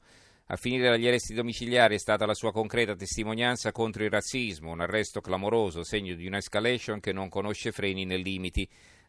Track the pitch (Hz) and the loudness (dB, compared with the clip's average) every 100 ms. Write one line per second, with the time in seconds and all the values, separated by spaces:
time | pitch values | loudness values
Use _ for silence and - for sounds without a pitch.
0 | _ - - _ - 131 123 127 123 117 | _ -20 -20 _ -8 -6 -2 2 4 6
1 | 120 123 - 110 120 113 120 120 113 104 | 6 4 2 -4 -4 -4 0 6 6 6
2 | - 107 107 107 113 107 107 117 110 95 | 2 2 2 0 -2 -2 0 2 0 0
3 | 95 - 107 110 120 123 110 104 113 101 | -4 -4 -2 0 0 0 -2 0 -2 0
4 | 107 101 - 131 117 80 82 82 87 107 | 0 0 0 -2 -2 -4 -8 -4 0 0
5 | 101 110 - 92 98 113 104 82 82 107 | 0 -4 -4 -2 2 2 2 -2 -4 -4
6 | 98 85 90 98 - 104 117 123 - 104 | -4 -6 -4 -4 -2 0 0 0 -2 -4
7 | 104 95 95 95 101 104 117 - 98 95 | -2 -4 -2 -4 -4 -2 -4 -2 -2 -2
8 | 92 92 92 95 92 - 95 - - - | -2 -2 -2 -4 -2 -2 -2 -8 -20 -20